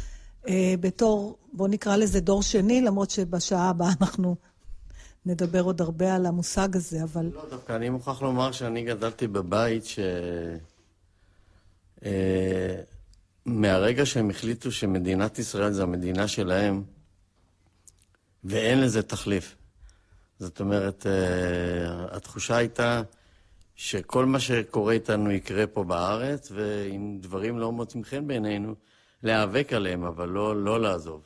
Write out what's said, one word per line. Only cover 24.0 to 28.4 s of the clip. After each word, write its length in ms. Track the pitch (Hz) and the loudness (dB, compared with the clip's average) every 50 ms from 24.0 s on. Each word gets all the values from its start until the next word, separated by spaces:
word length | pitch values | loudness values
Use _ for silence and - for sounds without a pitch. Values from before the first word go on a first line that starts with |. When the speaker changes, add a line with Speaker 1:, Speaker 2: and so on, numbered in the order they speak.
| 85 - - 127 131 | -6 0 2 2 4
Speaker 2:
מה 140 | 131 135 135 | 4 2 2
שקורה 540 | 123 131 123 117 107 - - 117 101 110 117 | 0 0 0 0 0 0 -2 0 2 4 2
איתנו 380 | 113 - - 107 104 104 104 | 2 2 0 0 2 2 2
יקרה 360 | 98 95 - - 95 101 110 | 0 0 -2 -2 0 0 0
פה 160 | - - 107 95 | 0 0 -4 -2
בארץ, 680 | 87 90 85 87 95 107 113 127 139 147 139 - - 95 | 0 0 0 0 0 0 0 -2 -4 -4 -6 -8 -10 -6
ואם 640 | 101 107 104 104 104 101 98 98 101 104 104 101 95 | -4 -4 -2 -2 -4 -4 -6 -6 -6 -8 -8 -10 -10
דברים 380 | 92 90 92 95 104 113 120 117 | -10 -8 -6 -4 -4 -4 -2 -2
לא 120 | 113 113 | -4 -4
מוצאים 320 | 117 117 117 110 - 123 104 | -4 -4 -6 -8 -8 -10 -8
חן 240 | - 131 139 151 | -8 -8 -6 -4
בעינינו, 480 | 143 135 117 | -4 -2 -2